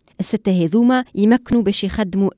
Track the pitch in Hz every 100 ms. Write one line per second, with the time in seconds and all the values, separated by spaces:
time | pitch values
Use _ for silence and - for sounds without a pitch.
0 | _ - 190 208 - 180 165 202 240 254
1 | 254 - 208 247 - 233 202 202 196 196
2 | 202 190 196